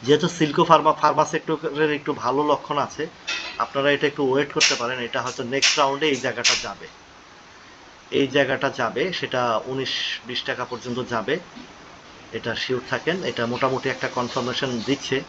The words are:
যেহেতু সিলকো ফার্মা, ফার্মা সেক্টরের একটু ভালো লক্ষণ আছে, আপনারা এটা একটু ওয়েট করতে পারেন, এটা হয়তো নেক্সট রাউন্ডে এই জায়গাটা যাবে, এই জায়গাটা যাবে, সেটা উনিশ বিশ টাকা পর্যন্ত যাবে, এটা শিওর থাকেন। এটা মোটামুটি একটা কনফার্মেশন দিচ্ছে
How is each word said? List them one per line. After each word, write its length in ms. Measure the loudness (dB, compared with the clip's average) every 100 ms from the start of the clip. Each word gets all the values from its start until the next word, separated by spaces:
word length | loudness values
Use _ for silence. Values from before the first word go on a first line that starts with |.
যেহেতু 260 | 4 4 4
সিলকো 360 | 0 0 2
ফার্মা, 280 | 6 8 6
ফার্মা 320 | 4 2 2
সেক্টরের 680 | 0 -2 -2 -2 -2 0 0
একটু 200 | 0 -4
ভালো 320 | -2 0 0
লক্ষণ 340 | 2 0 0 -2
আছে, 280 | -2 -4 -8 -8 -8 -8 -8 -6
আপনারা 320 | -4 2 2
এটা 160 | 4 2
একটু 240 | 2 2
ওয়েট 220 | 2 2
করতে 220 | 2 2
পারেন, 240 | 2 -2 -4
এটা 240 | -4 -4
হয়তো 220 | -4 -6
নেক্সট 340 | -4 0 2 4
রাউন্ডে 280 | 2 4 0
এই 100 | 2
জায়গাটা 380 | -2 0 0 0
যাবে, 240 | -4 -10 -16 -20 -20 -20 -20 -20 -20 -20 -20 -20 -20 -20 -2
এই 180 | 0 2
জায়গাটা 420 | 4 2 2 0 0
যাবে, 360 | -2 0 -2
সেটা 480 | -2 -2 0 2 0 -2
উনিশ 540 | -4 -4 -4 -4 -6 -6
বিশ 160 | -8
টাকা 220 | -4 -6
পর্যন্ত 460 | -6 -6 -6 -6 -2
যাবে, 280 | -2 0 -2 -4 -18 -18 -20 -20 -20 -20 -20 -10
এটা 220 | -6 -4
শিওর 260 | -4 -2 -2 -2
থাকেন। 340 | -2 0 -2
এটা 220 | -4 -2 -2
মোটামুটি 420 | 2 0 2 -2
একটা 200 | -2 -4
কনফার্মেশন 720 | -2 -2 -2 -2 -2 -2 -2 -2
দিচ্ছে 340 | -2 0 -4